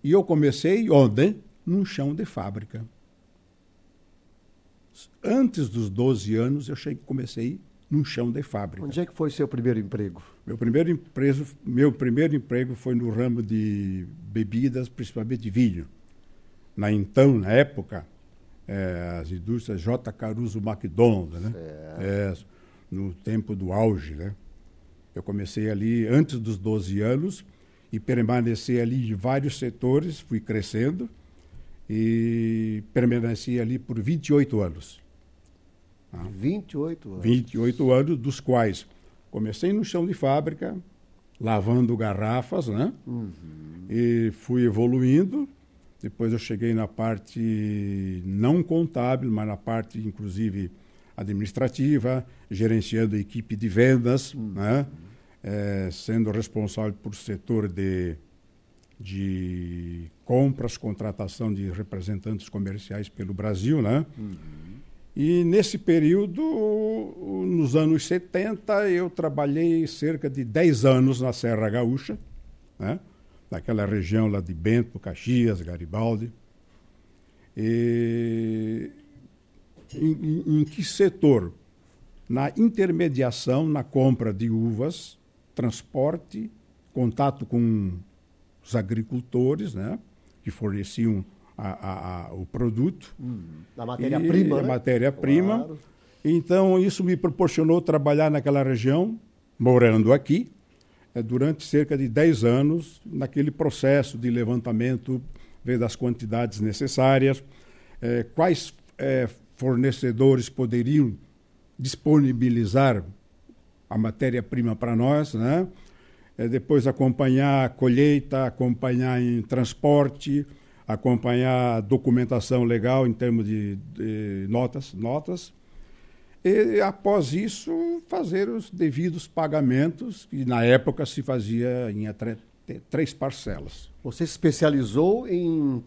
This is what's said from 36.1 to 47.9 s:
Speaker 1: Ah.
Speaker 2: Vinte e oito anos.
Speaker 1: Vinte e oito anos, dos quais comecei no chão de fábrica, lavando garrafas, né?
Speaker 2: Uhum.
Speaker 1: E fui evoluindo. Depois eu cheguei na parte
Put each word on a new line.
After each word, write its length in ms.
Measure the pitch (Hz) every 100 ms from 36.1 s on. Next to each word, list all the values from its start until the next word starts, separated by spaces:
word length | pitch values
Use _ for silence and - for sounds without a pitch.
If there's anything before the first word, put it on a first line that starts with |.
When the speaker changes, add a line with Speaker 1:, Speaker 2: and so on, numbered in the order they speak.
Speaker 1:
Ah. 140 | 85 92
Speaker 2:
Vinte 420 | 95 127 202 -
e 40 | 151
oito 340 | 156 165 107
anos. 140 | 92
Speaker 1:
Vinte 300 | 107 123 110
e 40 | 107
oito 320 | 120 120 127
anos, 260 | 127 143 151
dos 220 | 127 131
quais 480 | - 123 113 90 - - - _ _
comecei 400 | - 110 104 175
no 120 | 208
chão 220 | - 180 175
de 80 |
fábrica, 600 | 170 135 143 151 156 185 196 - - _ - _ _
lavando 560 | 110 110 101 123 117 117
garrafas, 720 | 110 98 107 123 127 190 123
né? 240 | 101 175 -
Speaker 2:
Uhum. 260 | - 120 104 78 80 78 78 85 92
Speaker 1:
E 400 | 110 120 117 113
fui 320 | - - 123
evoluindo. 840 | 120 104 120 127 127 143 190 277 277 - _ _ - _
Depois 320 | - - 117
eu 60 | 113
cheguei 340 | - 104 117
na 140 | 110 107
parte 1400 | - 113 107 - 117 113 107 107 104 101